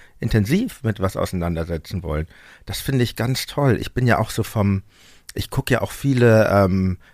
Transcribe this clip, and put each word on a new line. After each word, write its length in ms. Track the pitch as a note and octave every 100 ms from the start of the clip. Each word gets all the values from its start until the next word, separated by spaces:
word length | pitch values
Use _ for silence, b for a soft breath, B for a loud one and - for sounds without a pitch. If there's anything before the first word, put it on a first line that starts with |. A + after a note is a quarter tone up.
| B B
intensiv 640 | - A2+ G2+ F3 B3 - A2+
mit 160 | G#2+
was 160 | F#2+ -
auseinandersetzen 880 | - F#2 E2+ E2 E2 E2 - F#2+ E2
wollen, 240 | D2+ D#2+ B B B B
das 140 | F#2
finde 220 | - C3+
ich 140 | A#2+ -
ganz 300 | A2+ C3 -
toll. 320 | - C#3+ G#2+
Ich 140 | - -
bin 120 | B2
ja 120 | E2+
auch 120 | A2+
so 140 | - A2
vom, 380 | A2 G2+ F#2+ - b b b b -
ich 160 | -
guck 200 | - -
ja 100 | A#2+
auch 100 | -
viele, 580 | - C#3 B2+ A#2+ A2 G#2+
ähm, 500 | G2 G2 F#2+ F#2 F2+ b